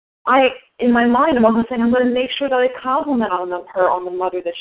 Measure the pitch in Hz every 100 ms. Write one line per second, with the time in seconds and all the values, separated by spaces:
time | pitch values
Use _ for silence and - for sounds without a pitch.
0 | _ _ - 262 262 - _ - 247 240
1 | 240 240 311 262 226 226 226 247 233 254
2 | 247 247 262 - 277 254 254 254 254 269
3 | 302 254 214 185 180 180 - 196 180 180
4 | 180 180 185 180 175 175